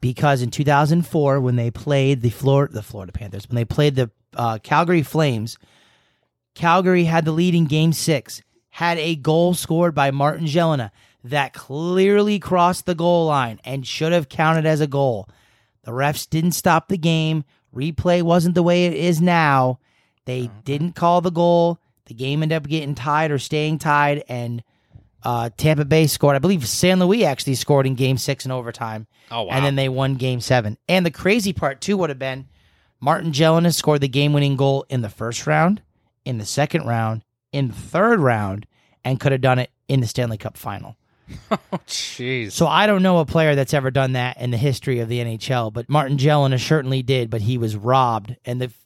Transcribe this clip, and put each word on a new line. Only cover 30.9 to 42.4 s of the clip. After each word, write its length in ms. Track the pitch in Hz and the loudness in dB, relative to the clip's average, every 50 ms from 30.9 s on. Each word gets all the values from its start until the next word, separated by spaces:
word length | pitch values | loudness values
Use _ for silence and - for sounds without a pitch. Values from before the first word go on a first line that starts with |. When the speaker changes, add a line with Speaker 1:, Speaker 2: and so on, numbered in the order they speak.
| 165 190 180 | 0 2 2
Speaker 1:
the 60 | 170 | 0
crazy 420 | 143 - - 185 202 240 196 202 175 | -4 -2 0 0 2 2 0 -2 -4
part, 280 | - - 147 135 131 - | -2 -2 -4 -4 -4 -4
too, 160 | - 208 196 | -2 -2 0
would 100 | 180 156 | 0 -2
have 80 | 143 131 | -4 -6
been 280 | 131 135 131 131 135 _ _ _ _ _ _ _ _ _ _ _ | -6 -8 -8 -8 -12 _ _ _ _ _ _ _ _ _ _ _
Martin 320 | - 135 156 - 160 165 156 | 0 0 0 0 0 -4 0
Gelinas 420 | 131 160 160 160 165 170 175 156 | 2 4 4 4 4 4 2 0
scored 260 | - - - 151 147 | 0 0 0 2 2
the 80 | 143 139 | 0 0
game-winning 480 | 117 139 143 147 147 143 143 143 139 | 0 0 0 2 2 2 2 0 0
goal 300 | 127 139 139 135 139 139 _ | 2 2 0 0 0 -4 _
in 140 | 135 127 117 | -6 -4 -4
the 80 | 104 | -6
first 360 | - - 123 113 117 - - | -8 -8 -8 -6 -6 -6 -2
round, 360 | - 151 151 156 175 208 214 _ _ _ _ _ _ _ _ _ | 0 2 2 4 2 2 0 _ _ _ _ _ _ _ _ _
in 140 | - 127 113 | -8 -6 -6
the 80 | 104 | -6
second 400 | - - - 143 - - 165 - | -6 -2 -2 -2 0 0 -4 -2
round, 360 | 117 117 113 113 110 110 110 - _ _ _ _ _ - | -2 -2 -2 0 -2 -4 -6 -8 _ _ _ _ _ -4
in 160 | 143 139 123 | -4 -4 -4
the 60 | 104 | -4
third 440 | - - - - 160 190 226 240 214 | -8 -14 -6 -2 0 2 2 2 4
round, 460 | 151 131 120 107 104 98 95 104 107 _ _ _ _ _ _ _ _ | 4 2 2 2 0 -4 -4 -6 -10 _ _ _ _ _ _ _ _
and 160 | 127 131 127 | -4 -4 -2
could 120 | - 143 135 | 0 0 0
have 100 | 131 127 | 2 2
done 160 | 131 127 127 | 2 2 2
it 120 | 123 - _ _ _ _ | 0 -4 _ _ _ _
in 120 | 135 135 | 0 0
the 60 | 123 | 0
Stanley 320 | 110 - - 123 117 113 107 | 0 -2 -4 -4 -4 -4 -8
Cup 180 | - 110 - | -10 -12 -14
final. 400 | - - - 101 98 101 98 113 _ | -10 -12 -10 -10 -10 -12 -16 -20 _
Speaker 2:
<laughs> 60 | _ _ _ _ _ _ - - - _ | _ _ _ _ _ _ -20 -20 -6 _
Oh, 80 | - - _ _ - 170 _ | -6 -6 _ _ -10 -10 _
jeez. 680 | _ - - - - - - 123 123 131 127 | _ -10 -10 -10 -10 -10 -10 -6 -6 -4 -4